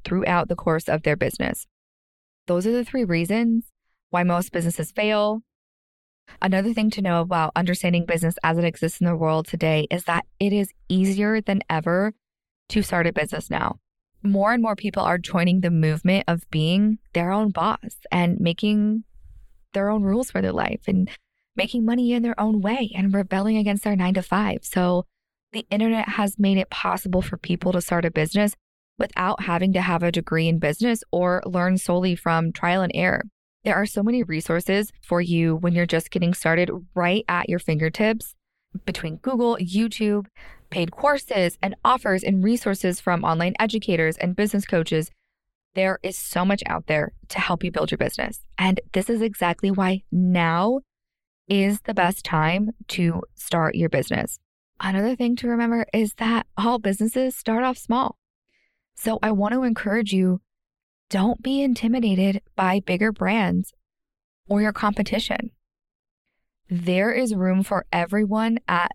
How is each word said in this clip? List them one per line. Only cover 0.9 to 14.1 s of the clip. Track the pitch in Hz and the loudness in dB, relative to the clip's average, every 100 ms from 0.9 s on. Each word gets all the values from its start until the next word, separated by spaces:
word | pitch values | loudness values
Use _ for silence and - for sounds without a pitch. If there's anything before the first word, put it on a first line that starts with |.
| 156 | -2
their | 156 147 | 0 0
business. | - - 64 - - _ _ _ _ _ _ _ - | -2 -2 -4 -6 -12 _ _ _ _ _ _ _ -4
Those | 175 208 | -2 0
are | |
the | 240 | -2
three | 233 262 | -2 -2
reasons | 202 170 170 220 233 226 - _ _ _ _ | 0 0 0 0 2 0 -2 _ _ _ _
why | 175 | 0
most | 180 175 185 | 2 0 -2
businesses | 175 170 165 156 | -2 -2 -2 -6
fail. | - 208 214 208 220 - _ _ _ _ _ _ _ _ - | -2 0 2 0 -2 -8 _ _ _ _ _ _ _ _ -4
Another | 190 190 208 | 0 0 0
thing | 220 214 | 0 0
to | 214 | 0
know | 190 170 | 0 0
about | 170 175 156 - | 2 0 0 0
understanding | 175 185 180 175 | 0 0 2 2
business | 170 165 170 - | 2 0 0 0
as | 165 165 | 0 2
it | |
exists | 170 - 165 - | 0 0 -4 0
in | 175 | 0
the | 165 | 2
world | 160 160 160 | 2 0 -2
today | 170 160 156 151 | -2 0 2 0
is | 175 | -2
that | - 170 - - | -2 -4 -4 -2
it | 202 | 0
is | 202 190 - - | 0 0 -6 -2
easier | 185 190 196 208 220 | 2 2 2 0 0
than | 208 196 - | 0 -2 -2
ever | 160 170 180 208 - _ _ _ _ - | -2 0 0 0 -4 _ _ _ _ -4
to | 214 | -2
start | 196 180 170 | 0 0 0
a | |
business | 160 151 156 - | 0 -4 -6 -6
now. | - - - _ _ _ | -4 -4 -6 _ _ _